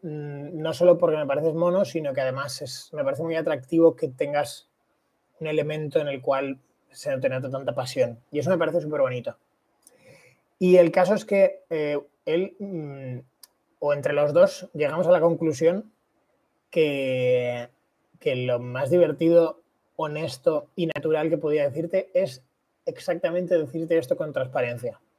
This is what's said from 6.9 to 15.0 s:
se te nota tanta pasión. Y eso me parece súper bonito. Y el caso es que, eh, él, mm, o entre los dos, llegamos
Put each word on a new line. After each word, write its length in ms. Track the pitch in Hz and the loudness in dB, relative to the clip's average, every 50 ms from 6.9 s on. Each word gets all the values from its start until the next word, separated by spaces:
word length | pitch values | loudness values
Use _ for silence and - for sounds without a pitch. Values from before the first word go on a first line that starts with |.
se 260 | _ - - 143 139 131 | _ -12 -6 -6 -4 -2
te 100 | 127 135 | -2 -2
nota 200 | 131 131 135 135 | -2 -2 -6 -6
tanta 240 | 135 135 - 131 139 | -8 -6 -6 -6 -6
pasión. 460 | 131 123 127 - 139 123 117 117 - _ _ | -6 -6 -6 0 0 0 0 -2 -10 _ _
Y 80 | - 147 | -6 -4
eso 100 | 131 151 | 0 2
me 80 | 190 170 | 2 2
parece 240 | 165 156 151 175 | 2 0 0 -2
súper 180 | 151 151 151 147 | -2 -2 -2 0
bonito. 380 | 135 127 123 123 117 123 - _ _ _ _ _ _ _ _ _ _ - _ _ _ - - - _ _ _ _ _ _ _ _ | 0 0 -2 -4 -8 -10 -12 _ _ _ _ _ _ _ _ _ _ -20 _ _ _ -20 -20 -20 _ _ _ _ _ _ _ _
Y 160 | 185 180 180 | 4 8 8
el 160 | 180 175 165 | 8 8 8
caso 220 | - 190 185 175 208 | 6 2 4 4 2
es 100 | 208 - | 0 0
que, 400 | - 202 196 196 190 - - _ _ | 0 4 4 4 4 4 -2 _ _
eh, 300 | 170 156 151 147 147 143 143 - _ _ _ | -4 -4 -2 -2 -2 -4 -6 -8 _ _ _
él, 320 | - 156 170 190 196 - _ | -2 0 0 -2 -2 -6 _
mm, 600 | 202 202 190 165 151 143 139 139 135 131 127 120 - _ _ _ - _ _ _ _ _ _ _ | -12 -10 -8 -8 -8 -10 -12 -12 -10 -10 -10 -10 -12 _ _ _ -20 _ _ _ _ _ _ _
o 140 | - 147 147 | -2 -2 -2
entre 180 | 143 131 147 | 0 0 -2
los 220 | 147 143 147 147 147 | 2 2 2 4 6
dos, 360 | 165 185 196 190 - 185 - _ | 6 6 6 4 -4 -16 -12 _
llegamos 340 | 151 151 139 151 165 | -2 -2 -2 0 0